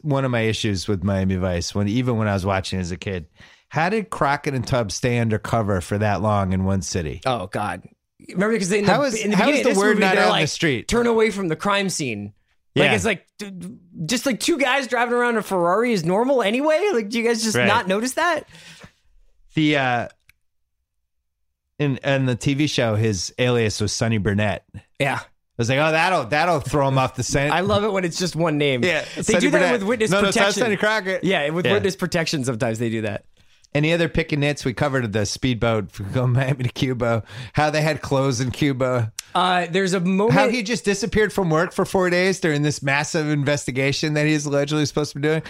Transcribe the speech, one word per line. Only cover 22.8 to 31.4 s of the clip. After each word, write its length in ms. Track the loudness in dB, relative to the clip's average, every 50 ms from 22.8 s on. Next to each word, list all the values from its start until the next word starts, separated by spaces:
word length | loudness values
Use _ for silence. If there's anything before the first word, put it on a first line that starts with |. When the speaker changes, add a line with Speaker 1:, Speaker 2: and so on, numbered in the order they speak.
| 0 2 2
Speaker 1:
his 380 | 2 2 0 0 -2 -4 -6 -4 0
alias 420 | 0 2 2 2 2 0 0 -2
was 120 | -2 -2
Sonny 260 | -2 0 0 0 0 0
Burnett. 460 | 0 0 0 2 0 0 -2 -4 -8 _ -20 -20 -20 _ _ -4
Speaker 2:
Yeah. 220 | -2 -2 -2 -4
Speaker 1:
I 60 | -8 -12 _ _ _ _ _ -4
was 60 | -2 0
like, 100 | 2 2
"Oh, 120 | 2 2
that'll, 340 | 2 2 2 2 2 0 0
that'll 340 | 0 0 2 2 2 2 0
throw 260 | 0 0 0 2 2
him 120 | 2 2 2
off 180 | 0 0 -2
the 60 | -4 -4
scent." 280 | -2 0 0 0 2
Speaker 2:
I 80 | 0 0
love 220 | 2 2 0 0 0
it 60 | 0
when 120 | -2 -2 -2
it's 140 | -4 -2 -4
just 180 | -4 -4 -2
one 220 | 0 0 0 2 2
name. 260 | 2 2 2 2 2
Speaker 1:
Yeah, 200 | 0 0 0 -4 -6 -8
Speaker 2:
They 60 | -4
Speaker 1:
Sonny 180 | -2 0 2 2
Speaker 2:
do 100 | 2 2
that 80 | 2 2
Speaker 1:
Burnett. 140 | 4 2
Speaker 2:
with 100 | 2 0 0
witness 260 | 0 0 0 0 2
Speaker 1:
No, 100 | 2 2
no, 80 | 2 2
it's 80 | 2
not 40 | 4 2
Speaker 2:
protection. 160 | 2 2 2
Speaker 1:
Sonny 140 | 0 0 0
Crockett. 480 | 0 0 0 0 0 -2 -2 -4 -2 0
Speaker 2:
Yeah, 240 | 0 0 0